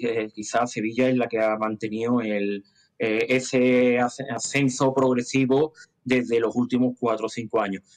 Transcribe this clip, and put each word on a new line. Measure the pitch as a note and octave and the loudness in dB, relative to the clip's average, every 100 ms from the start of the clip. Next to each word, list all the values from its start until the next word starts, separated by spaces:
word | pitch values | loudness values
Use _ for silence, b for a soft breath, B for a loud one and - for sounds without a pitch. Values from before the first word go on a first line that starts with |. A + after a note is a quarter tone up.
eh, | A#2+ A#2 A2 | -2 -2 -4
quizás | G#2+ G#2 A#2 A#2+ | -8 -4 -2 -2
Sevilla | A#2+ A2 A2 B2+ | -4 -4 0 2
es | B2+ | 2
la | A#2 | 0
que | A2+ | 0
ha | A2 A2 | 0 0
mantenido | A2 G#2+ A2 A2 A#2 B2 | -4 -4 -6 -4 0 0
el, | A2 G#2 G2+ G2+ b b b _ | 0 -2 -2 -6 b b b _
eh, | A2+ A2 A#2 | -2 0 0
ese | B2+ B2+ C3 B2+ B2+ B2 B2 | 0 0 2 4 4 4 2
as-, | B2 - - | 0 -4 -8
ascenso | A#2 - C#3 C#3 B2+ C3+ | -8 -4 0 0 2 0
progresivo | C3 C3 B2 A#2+ C3+ B2+ C3+ D#3 B B _ | 2 2 2 0 0 2 2 2 B B _
desde | B2 B2+ A2+ A#2 | -2 0 2 2
los | A2+ A#2 | 2 0
últimos | B2 B2 B2+ B2 | 0 2 0 0
cuatro | A#2+ A2 A2+ | -2 -2 -4
o | |
cinco | - A2 A2+ | -6 -2 -2
años, | G2+ F#2+ b | -2 -6 b